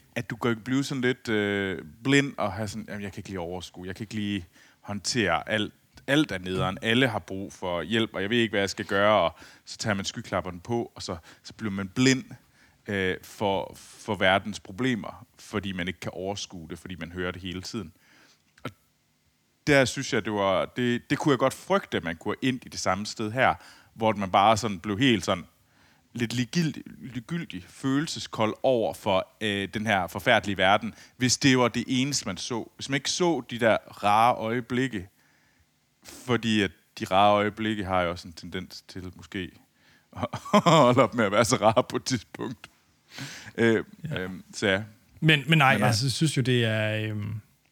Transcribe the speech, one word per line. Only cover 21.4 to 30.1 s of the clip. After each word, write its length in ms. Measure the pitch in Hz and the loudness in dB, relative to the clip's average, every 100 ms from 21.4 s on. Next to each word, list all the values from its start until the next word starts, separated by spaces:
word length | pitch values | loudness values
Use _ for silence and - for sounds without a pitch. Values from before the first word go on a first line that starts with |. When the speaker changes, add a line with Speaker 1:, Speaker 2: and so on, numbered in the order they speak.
| 131 | 2
Speaker 1:
frygte, 440 | - - 196 - 107 | -2 -2 -2 0 -4
at 60 | |
man 120 | 82 85 | -4 -6
kunne 200 | 104 - | -6 -4
ind 240 | 131 127 - | -2 -2 -6
i 40 | |
det 100 | 90 | -6
samme 260 | 101 92 107 | -2 -2 -4
sted 260 | - 110 | -6 -6
her, 220 | 120 113 80 - - _ - | 2 2 2 -6 -20 _ -2
hvor 160 | 110 | 0
man 180 | 104 98 | 0 2
bare 260 | 101 101 110 | 4 6 4
sådan 220 | 117 92 | 0 -6
blev 200 | 107 98 | -6 0
helt 260 | 135 110 98 | 2 2 0
sådan 180 | 92 - _ _ _ _ _ _ | -4 -4 _ _ _ _ _ _
lidt 200 | - 117 | -6 -4
ligegyldig, 500 | 120 123 175 160 - - - | -2 -2 -2 -2 -4 -14 -16
ligegyldig, 600 | 143 123 - 170 165 - 87 | -12 -12 -8 -8 -8 -12 -14
følelseskold 840 | - 135 135 160 - - - 107 - | -8 -2 -2 -2 -6 -10 -2 -2 0
over 300 | 131 123 95 | 0 2 0
for, 340 | - 110 95 - _ | -2 0 0 0 _
øh, 260 | 107 101 95 | -4 -2 -4
den 120 | 107 107 | -4 0
her 200 | 98 | 0
forfærdelige 500 | 87 | 0